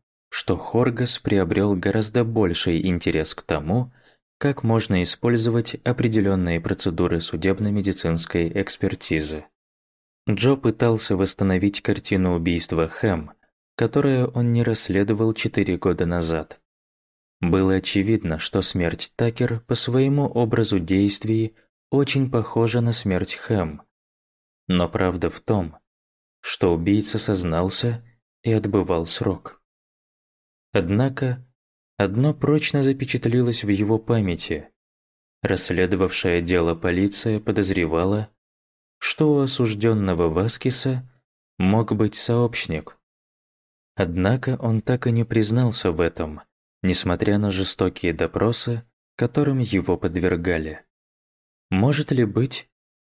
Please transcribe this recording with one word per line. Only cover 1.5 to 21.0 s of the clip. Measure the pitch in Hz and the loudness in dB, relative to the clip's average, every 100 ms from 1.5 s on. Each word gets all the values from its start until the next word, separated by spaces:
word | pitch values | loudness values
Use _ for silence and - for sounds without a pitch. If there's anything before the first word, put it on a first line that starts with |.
| 95 101 95 | 2 2 0
гораздо | 98 107 107 123 | 0 0 0 0
больший | 117 113 92 85 95 82 92 | 0 0 0 0 -2 0 0
интерес | 87 87 80 78 | -2 0 -2 -2
к | - | -6
тому, | - 78 76 113 127 - _ _ _ - | -4 -4 -2 -2 -4 -10 _ _ _ -4
как | 143 139 | -2 0
можно | 113 113 107 95 | 0 2 2 0
использовать | 85 - 120 120 113 117 - - | 0 -2 0 2 2 0 -2 -4
определённые | 117 123 120 110 98 95 87 85 | -4 0 2 2 2 2 0 -2
процедуры | 82 92 95 85 87 85 | -2 -2 -2 0 0 0
судебно-медицинской | - 82 95 95 107 104 98 90 82 82 - 87 82 | -4 -2 -2 0 0 0 -2 -2 -2 -2 -2 -2 0
экспертизы. | 98 98 - 95 95 - 82 76 78 - _ _ _ _ _ _ _ - | -2 -4 -4 -4 -4 -4 -4 -4 -8 -14 _ _ _ _ _ _ _ -4
Джо | 98 120 135 | 2 2 2
пытался | 117 107 120 110 - 95 | 2 2 2 2 0 0
восстановить | 95 - 98 92 101 101 | 0 0 0 2 0 0
картину | - 101 - 98 92 | -2 -4 0 0 2
убийства | 87 82 85 - 80 82 | 0 0 -2 0 -2 -2
Хэм, | - 107 85 76 - _ _ _ - | -2 -2 -2 -4 -16 _ _ _ -4
которое | 113 143 139 131 127 | 0 2 2 2 0
он | 120 120 | 0 2
не | 117 | 2
расследовал | 117 110 - 98 101 107 113 | 2 0 0 0 2 2 0
четыре | 110 110 - 98 87 | 0 -2 0 0 0
года | 98 85 87 | 0 0 0
назад. | 87 82 80 76 - _ _ _ _ _ _ _ _ | 0 0 -2 -6 -16 _ _ _ _ _ _ _ _
Было | 87 95 95 | 0 2 4
очевидно, | 95 - 101 98 113 82 80 | 2 0 0 2 0 -2 -6
что | - 98 | -4 -2
смерть | 87 95 85 85 - - | -2 -2 -2 -2 -6 -2
Такер | 117 117 123 117 - | -2 0 -2 -4 -4
по | |
своему | 120 - 127 135 143 139 | -4 0 2 2 2 0
образу | 117 117 117 107 101 | 0 0 2 2 0
действий | 82 95 | 2 2